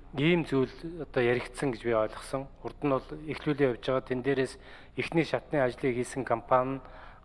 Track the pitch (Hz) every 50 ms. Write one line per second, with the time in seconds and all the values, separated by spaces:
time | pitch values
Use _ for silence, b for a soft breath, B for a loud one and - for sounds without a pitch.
0 | B - - 135 143 170 180 170 151 - 139 135 127 - - - - 165 175 170
1 | 139 - - 131 120 120 123 123 - - - - 147 139 117 104 - 120 117 110
2 | 110 107 - - - - - 135 135 - - - - 117 - - - 143 135 127
3 | - - 147 156 151 156 131 - - 156 147 135 143 127 117 - - - 131 131
4 | - - 131 127 120 139 139 131 131 - - - B B B B B B B 127
5 | 120 - - 165 147 - - 120 - - 160 147 131 123 120 - - 135 117 123
6 | 120 - - 135 117 - 120 113 - - 131 127 127 131 135 131 - B B B
7 | B B B B B